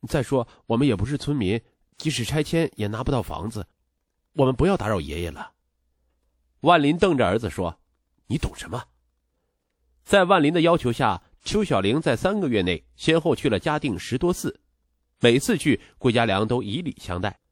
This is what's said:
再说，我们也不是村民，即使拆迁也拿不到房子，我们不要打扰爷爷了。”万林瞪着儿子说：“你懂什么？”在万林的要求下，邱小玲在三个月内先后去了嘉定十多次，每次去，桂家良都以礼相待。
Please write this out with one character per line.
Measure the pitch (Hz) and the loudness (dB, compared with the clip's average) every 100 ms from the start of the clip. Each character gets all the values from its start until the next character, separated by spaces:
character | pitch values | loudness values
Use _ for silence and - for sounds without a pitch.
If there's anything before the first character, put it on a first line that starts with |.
| 120 | -2
再 | 156 | -4
说， | 120 131 117 - _ | 0 -2 -2 -12 _
我 | 113 | 0
们 | 143 | 2
也 | 101 | 0
不 | 110 | -2
是 | 143 | -4
村 | - 147 | -4 -2
民， | 92 113 _ _ _ _ | 0 -2 _ _ _ _
即 | - | -6
使 | 131 | -4
拆 | 117 151 | -2 -2
迁 | 151 165 156 - | 0 0 -2 -4
也 | 104 | -6
拿 | 110 | -4
不 | 127 | -2
到 | 131 | -2
房 | - - 98 | -2 -8 -8
子， | 113 87 _ _ _ _ _ _ | -10 -12 _ _ _ _ _ _
我 | - | 0
们 | 131 | 2
不 | 131 165 | 4 2
要 | 196 | 2
打 | 104 | 0
扰 | 104 | -2
爷 | 69 76 | -4 -6
爷 | 85 | -6
了。” | - - _ _ _ _ _ _ _ _ _ _ _ | -8 -16 _ _ _ _ _ _ _ _ _ _ _
万 | 151 170 | 4 4
林 | 143 170 | 4 2
瞪 | 196 143 | 2 4
着 | 101 | 2
儿 | 104 | 2
子 | 113 | -2
说 | - 87 - _ _ _ _ _ | -4 -6 -8 _ _ _ _ _
：“你 | 143 | -4
懂 | - | -4
什 | - - | -8 -12
么？” | 107 - _ _ _ _ _ _ _ _ _ _ _ | -12 -12 _ _ _ _ _ _ _ _ _ _ _
在 | - 202 | 0 2
万 | 180 190 | 4 4
林 | 143 | 4
的 | 175 | 2
要 | 165 170 | 2 2
求 | 123 | 0
下， | 117 123 87 _ _ | 0 0 -2 _ _
邱 | - 208 | -4 -2
小 | 202 113 | 0 0
玲 | 95 135 | 2 0
在 | 156 | 0
三 | 120 185 208 | 0 0 -2
个 | 160 | 0
月 | 110 | 0
内 | 90 85 _ | 0 -2 _
先 | _ - 165 | _ 2 2
后 | 165 | 2
去 | 127 143 | 0 0
了 | 101 | 0
嘉 | 160 151 | -2 -2
定 | 147 87 | -2 -6
十 | - 123 | -6 -2
多 | 175 | -2
次， | 185 - - _ _ _ _ _ _ | -2 -6 -10 _ _ _ _ _ _
每 | 120 120 | 4 4
次 | - 202 | 2 0
去， | 156 110 - _ | 2 0 -2 _
桂 | 131 | 0
家 | 117 | 2
良 | 117 95 110 | 2 0 0
都 | 123 | -2
以 | 104 113 | -4 -6
礼 | 170 - | -6 -10
相 | - 90 | -8 -6
待。 | 101 - _ | -6 -8 _